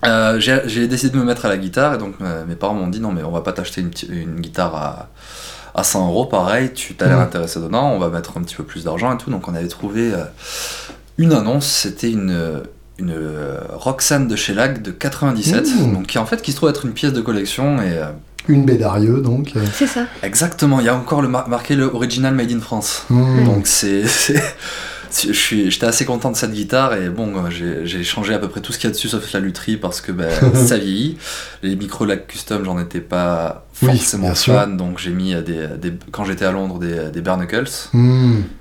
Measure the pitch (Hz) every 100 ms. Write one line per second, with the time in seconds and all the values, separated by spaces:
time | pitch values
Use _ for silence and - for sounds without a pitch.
0 | 120 113 110 113 113 131 131 110 120 127
1 | 135 131 123 120 113 95 95 90 143 131
2 | 101 92 92 82 82 85 98 104 90 98
3 | 110 90 78 85 80 92 92 - 90 85
4 | 87 90 82 82 80 - 87 78 73 69
5 | - - - - - - - - 92 101
6 | 92 87 127 101 90 113 131 127 - 95
7 | 92 90 90 90 85 - 82 107 143 110
8 | 87 85 82 - 87 - 78 - 82 82
9 | 117 123 - 104 90 85 87 - 104 107
10 | 117 95 76 - - - - - - -
11 | - - 165 147 107 135 139 - 104 -
12 | 120 110 95 87 82 76 - - - -
13 | 90 80 78 76 73 69 - - 127 135
14 | - 143 131 104 - 101 131 131 101 87
15 | 143 - 143 117 156 202 311 247 135 95
16 | 95 123 113 226 - - 160 143 127 110
17 | 147 131 110 110 98 - 135 143 98 82
18 | 78 76 - - - 143 135 117 107 107
19 | 107 127 131 120 143 110 104 104 277 247
20 | 240 - 98 98 170 170 147 135 117 127
21 | 120 147 135 127 127 120 - 143 131 117
22 | 123 120 131 135 117 120 110 110 107 -
23 | - 123 131 131 123 104 98 - 104 98
24 | 107 - - 139 - - - - - -
25 | - - - 104 - 107 98 98 117 113
26 | - 123 127 113 120 107 101 127 135 110
27 | 90 90 110 95 87 85 87 76 85 90
28 | 85 - 101 107 95 104 - 117 117 98
29 | 107 110 - 101 95 90 - 107 95 -
30 | - 90 82 80 127 123 120 120 98 98
31 | 139 165 - - - - 95 98 98 -
32 | 107 95 - - - 104 95 90 87 87
33 | 85 90 87 85 82 - - - 131 127
34 | - 107 92 87 - 113 101 95 90 90
35 | 90 87 95 87 82 82 78 73 87 85
36 | - - 101 90 98 95 95 90 87 85
37 | 78 78 85 92 87 107 139 - - 123
38 | 123 127 127 113 98 -